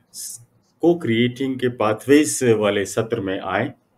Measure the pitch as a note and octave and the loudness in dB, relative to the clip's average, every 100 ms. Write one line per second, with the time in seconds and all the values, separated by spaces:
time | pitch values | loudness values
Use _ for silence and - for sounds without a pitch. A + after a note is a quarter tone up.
0 | _ - - - - _ _ - E3+ E3+ | _ -16 -16 -16 -20 _ _ -2 0 0
1 | A#2+ A2+ A#2+ B2 C3+ B2+ B2 B2 A2 G#2+ | 0 0 0 0 -6 -2 -4 0 -2 0
2 | - D3 D3+ - B2+ G#2+ G#2 G2+ F#2+ - | 4 4 4 0 2 2 2 0 -2 -4
3 | A2 A2 G2 F#2+ F#2+ F#2+ C3 - _ | -4 -4 -4 -6 -4 -2 -4 -8 _